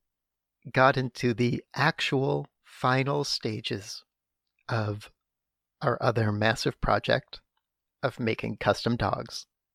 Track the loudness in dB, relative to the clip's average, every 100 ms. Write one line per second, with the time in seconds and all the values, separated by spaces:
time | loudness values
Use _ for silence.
0 | _ _ _ _ _ _ -4 4 4 4
1 | -4 -2 -2 2 0 0 -6 0 0 0
2 | -2 0 0 -2 -6 _ _ -2 0 2
3 | 0 -2 -2 -4 -4 -6 -6 -8 -8 -16
4 | -18 _ _ _ _ _ -6 -4 -2 -6
5 | -12 _ _ _ _ _ _ _ -2 2
6 | 2 2 2 2 2 2 -2 -2 2 2
7 | 2 0 0 -16 _ _ _ _ _ _
8 | -6 -2 -2 -2 -6 0 0 2 0 0
9 | 0 -2 -6 -14 -16 _ _